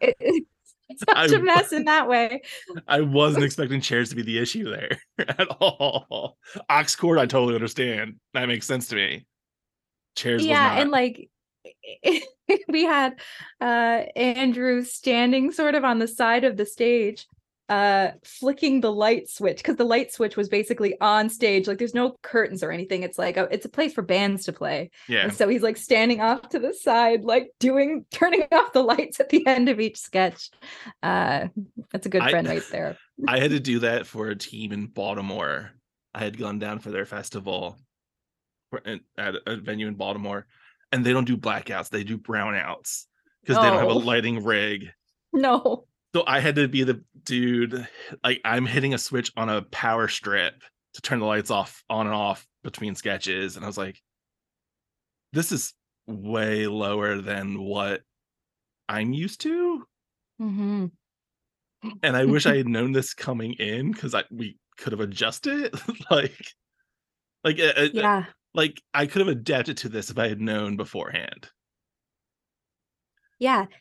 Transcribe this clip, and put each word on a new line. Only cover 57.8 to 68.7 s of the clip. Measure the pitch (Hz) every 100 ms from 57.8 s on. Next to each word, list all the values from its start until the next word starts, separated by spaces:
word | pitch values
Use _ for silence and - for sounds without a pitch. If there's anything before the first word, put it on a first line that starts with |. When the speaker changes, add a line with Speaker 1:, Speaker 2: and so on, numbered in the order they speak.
| 101 101 _ _ _ _ _ _ _ _ -
Speaker 2:
I'm | 107 113
used | 143 190 -
to." | 311 339 349 311 - _ _ _ _ -
Speaker 1:
Mm-hmm. | 220 196 202 208 180 _ _ _ _ _ _ _ _ _ 220 208
Speaker 2:
And | 156 127
I | 131
wish | 147 147
I | 139
Speaker 1:
<laughs> |
Speaker 2:
had | 123
known | 113 127
this | 135 127
coming | - - 123 113 123
in, | 107 117 143
'cause | - 135 113
I, | -
we | 117 107 - _ -
could | -
have | 107
adjusted. | 104 95 113 - 285 285 277 - -
<laughs> | 240 -
Like, | 151 139 - - - _ _ _ _ _ _ _ _
like, | 160 156
uh, | 156 -
uh, | 147
Speaker 1:
Yeah. | 208 208 196 170 - _ 165
Speaker 2:
like, | 156